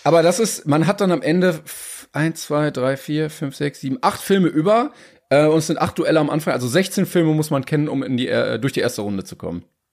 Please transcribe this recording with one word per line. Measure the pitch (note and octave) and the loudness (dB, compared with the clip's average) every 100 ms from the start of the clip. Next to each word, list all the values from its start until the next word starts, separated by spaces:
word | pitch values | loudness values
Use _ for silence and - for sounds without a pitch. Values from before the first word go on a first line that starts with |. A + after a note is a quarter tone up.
Aber | D3 E3 | 2 4
das | E3 F3 | 4 2
ist, | A3+ - D3+ | 0 -2 0
man | D3 D#3+ | 2 2
hat | G3+ | 2
dann | G3 | 0
am | E3 | 0
Ende | C#3+ F3 F3+ D#3 | 0 2 2 0
f-, | - - - - - | -8 -16 -16 -18 -10
eins, | C#3 D#3 D#3+ | -4 -2 -4
zwei, | - D3 D3+ | -4 0 0
drei, | C#3+ B2+ C3+ | 0 -2 -2
vier, | - D3+ D#3 | -4 -4 -4
fünf, | D3+ C#3 - | -6 -10 -6
sechs, | C#3+ - | -6 -6
sieben, | C3+ C3 | -6 -2
acht | - - | -2 -2
Filme | - G3 F3 | 0 2 2
über. | D3+ D#3+ A3 C#4 - - _ - | 2 2 2 0 -6 -20 _ 0
Äh, | C#3 D3+ | 4 4
und | D#3+ | 4
es | D#3 | 0
sind | E3 | -2
acht | E3+ - | -2 -2
Duelle | D#3+ D#3 | 2 2
am | D3 | 2
Anfang. | D3 D3+ | 0 -2
Also | B2+ B2 | -2 0
sechzehn | C#3+ F#3+ - E3+ | 0 0 0 0
Filme | F3+ D#3+ | 2 2
muss | D#3 D3+ | 2 0
man | C#3 | -2
kennen, | C3 D3+ D3+ | -2 -2 0
um | C3+ | -2
in | C3+ B2+ | -2 -2
die, | B2+ | 0
äh, | A2+ A2+ A#2 | 0 0 -2
durch | C3 | -2
die | - | -2
erste | A#2+ - | -2 -2
Runde | G#2 G2 | -4 -6
zu | F#2+ - | -8 -10
kommen. | E2+ E2+ - _ _ | -10 -10 -12 _ _